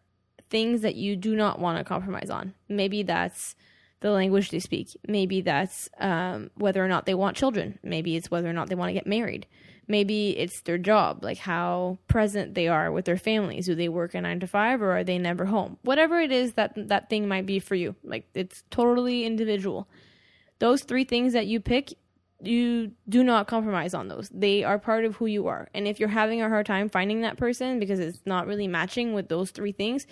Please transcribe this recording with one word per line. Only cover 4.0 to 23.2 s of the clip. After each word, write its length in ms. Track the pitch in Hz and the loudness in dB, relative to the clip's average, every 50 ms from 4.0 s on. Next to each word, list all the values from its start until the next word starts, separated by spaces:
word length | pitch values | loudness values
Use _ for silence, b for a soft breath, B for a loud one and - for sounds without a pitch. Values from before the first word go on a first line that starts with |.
the 100 | - 208 | 0 2
language 380 | 208 190 190 190 190 196 196 - | 2 4 4 4 4 2 2 2
they 100 | - 170 | -2 -6
speak. 300 | 180 - - - - - - - - - | -4 -4 -6 -6 -6 -8 -12 -14 -6 -2
Maybe 320 | 208 202 190 185 190 190 | 0 0 0 2 0 0
that's, 500 | 180 185 151 139 185 190 - - - - _ - | 2 2 2 2 0 -2 -4 -8 -12 -12 _ -4
um, 540 | - 196 175 160 180 180 180 107 107 - _ | -2 0 0 0 -2 -2 -4 -6 -10 -10 _
whether 280 | - 208 202 185 190 185 | -2 0 2 2 2 2
or 60 | 185 | 2
not 160 | 185 156 - | 2 0 0
they 80 | - 190 | 0 0
want 240 | 180 190 196 - - | 2 2 0 0 2
children. 420 | 269 262 226 196 165 - 196 - | 2 2 2 0 -4 -4 -6 -10
Maybe 360 | - - 175 160 165 180 160 165 | -8 -4 -4 -2 -2 -2 -2 -2
it's 120 | 165 - | -2 -2
whether 200 | - 170 175 170 | -2 -2 -2 -2
or 40 | 165 | -2
not 140 | 170 156 - | -2 -2 -2
they 80 | 185 | -2
wanna 160 | 180 175 180 | -2 -2 -2
get 160 | 185 190 - - | -2 -4 -2 -2
married. 400 | 208 226 233 - - - - _ b b b b b b b b | -2 -2 -2 -2 -6 -8 -12 _ b b b b b b b b
Maybe 500 | 208 208 202 196 214 214 208 202 - - | 2 2 2 2 2 0 0 0 0 0
it's 220 | 151 175 - - - | -2 -4 -6 -8 -4
their 140 | - 170 175 | -2 -2 0
job, 460 | 175 196 214 208 175 78 69 - - | 2 4 4 6 4 4 0 -4 -6
like, 140 | 104 - - | -8 -8 -6
how 640 | - 190 170 165 175 175 175 180 180 180 185 190 _ - | -6 -4 -2 -2 -2 -2 -2 -2 -2 -4 -6 -6 _ 0
present 440 | - 233 214 208 202 208 170 - 196 | 2 2 2 0 0 -2 -6 -4 -2
they 140 | 175 170 165 | 0 0 2
are 240 | 170 156 160 165 | 2 2 2 0
with 140 | 151 170 180 | -2 -2 0
their 100 | - 175 | 0 -2
families. 520 | 190 - 220 220 220 202 165 - - 180 185 | 0 0 0 0 0 0 -2 -2 -4 -2 -2
Do 80 | 170 | -2
they 120 | 160 175 170 | 0 0 -2
work 260 | 165 175 170 175 - | -2 -2 -4 -4 -4
a 60 | 180 | -6
nine-to-five 600 | 175 175 175 175 185 180 - 202 208 233 262 247 | -4 -4 -4 -4 -4 -2 0 2 2 2 2 2
or 100 | 214 190 | 2 2
are 140 | 180 180 180 | 2 2 0
they 120 | 180 180 180 | 0 -2 0
never 280 | 180 175 175 175 180 | 0 -2 -2 -2 -2
home? 320 | 196 214 214 185 - - - - | 0 0 -2 -2 -4 -8 -8 -2
Whatever 360 | 240 269 294 320 320 339 349 | 0 4 4 4 4 4 2
it 140 | 330 285 262 | 2 2 2
is 220 | 254 254 247 - | 2 0 0 0
that 180 | - 214 208 - | 0 0 0 -2
that 340 | 214 202 202 208 196 - - | -6 -2 0 0 0 0 0
thing 200 | 220 214 208 202 | -2 0 0 0
might 160 | 196 190 190 | 0 -2 -2
be 140 | 190 196 190 | -2 -2 -2
for 160 | 185 - 202 | -2 -2 -2
you, 200 | 185 175 127 - - - | -2 -2 -2 -6 -8 -10
like, 240 | - - 110 - _ - | -10 -10 -10 -10 _ -6
it's 320 | - 185 185 - - - - | -6 -6 -6 -8 -20 -18 -8
totally 520 | - - 240 240 240 247 247 247 247 240 233 | -2 2 2 4 4 4 2 0 0 0 0
individual. 640 | 226 226 214 226 220 208 202 190 202 110 90 202 _ b b b b b b b b b b b b b - | 0 0 0 0 0 0 0 0 -2 -4 -4 -6 _ b b b b b b b b b b b b b 2
Those 240 | - 233 247 277 - | 4 4 4 4 2
three 220 | - 240 254 262 | 0 0 0 0
things 280 | 254 240 240 247 254 240 | 2 2 2 2 4 2
that 140 | 247 214 190 | 2 2 2
you 120 | 220 233 | 0 -2
pick, 320 | 196 - 240 254 277 - - _ _ _ _ _ _ _ _ - | 0 2 2 2 0 -2 -10 _ _ _ _ _ _ _ _ -10
you 520 | - 196 233 240 240 240 240 233 226 208 - _ - 220 | -2 0 2 2 4 2 2 0 -2 -4 -8 _ -6 2
do 140 | 196 247 | 4 6